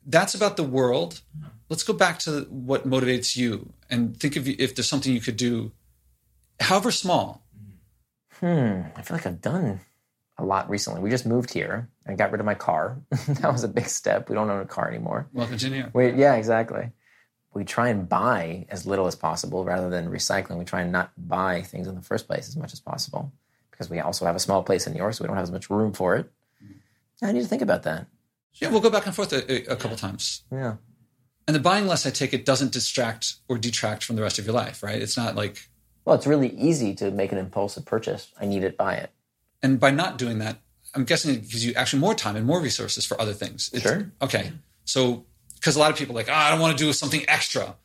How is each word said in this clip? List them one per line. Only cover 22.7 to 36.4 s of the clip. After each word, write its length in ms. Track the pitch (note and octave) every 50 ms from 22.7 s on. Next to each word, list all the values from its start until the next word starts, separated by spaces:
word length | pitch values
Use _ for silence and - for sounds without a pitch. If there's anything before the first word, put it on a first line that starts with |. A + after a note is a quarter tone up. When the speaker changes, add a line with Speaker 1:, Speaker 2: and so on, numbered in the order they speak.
Speaker 2:
as 80 | - -
possible 520 | _ - - - - - - - - C#3 - _ _ _ _ _ _ _
because 180 | - _ G2+ E2+
we 120 | E2+ E2
also 260 | C#2+ D#2 F2 - F2+
have 80 | F2 E2+
a 60 | F2+
small 220 | - - G2 F#2+ F#2
place 220 | - G2 F2+ - -
in 40 |
New 60 | D#2+ E2
York, 160 | F2+ G#2+ A#2+
so 80 | -
we 60 | - G#2+
don't 80 | G2+
have 80 | G2 F2+
as 80 | E2+
much 180 | F2 F#2+ - -
room 220 | G2+ G#2 A2 G#2
for 240 | F#2+ - F#2 F2 G2
it. 140 | A2+ - - _ _ _ _ _ _ - - - - _ _ _ _ _ _ _ _
I 80 | - G3
need 100 | G#3+ B3
to 60 | A#3+ F#3
think 140 | G#3 C4+
about 220 | B3+ G2+ F2 F2+ -
that. 220 | D#2 D#2 D#2+ - - _ _ _ _ _ _ _ _ _
Speaker 1:
Yeah, 160 | - - -
we'll 100 | A#3 G#3+
go 100 | - A3+
back 160 | G#3+ G3+ -
and 80 | G3 E3+
forth 180 | - G3+ -
a, 380 | - C3+ B2+ - C3 A#2+ A#2+ -
a, 40 | B2+
a 20 |
couple 200 | G#2+ - A2 A2+
times. 460 | A2 - F#2+ G2+ G#2+ - - - - _ _
Speaker 2:
Yeah. 240 | C3 C3+ C3 A#2+ G#2+ - _ _ _ _ _ _ _ _ _ _ _ _ _
Speaker 1:
And 80 | - D#3
the 60 | D3+
buying 260 | C3 F3+ F#3+ G#3 G3+
less, 200 | F#3+ E3+ C#3+ -
I 40 | C3+
take 220 | A#2+ - C#3 B2 -
it, 100 | B2 A#2
doesn't 280 | - C3+ B2 C#3 B2+
distract 640 | - B2+ A2+ - - - B2 A2+ A2 A2+ - - - - _ _
or 80 | B2+ A2+
detract 440 | A2 A#2+ A2+ - - G#2+ G#2+ -
from 140 | - - A#2
the 60 | A2
rest 160 | G#2+ G2 - -
of 60 | G#2
your 80 | A2 A2+
life, 280 | B2 - - - -
right? 180 | - G2+ G#2+ A2
It's 160 | G#2 G#2 -
not 200 | B2+ A#2 A2 G#2+
like 320 | G#2 G#2 G2+ - - - _ _ _ _ _ _ _ _
Speaker 2:
Well, 120 | - D#3+
it's 100 | B2 -
really 220 | C#3 D3+ D3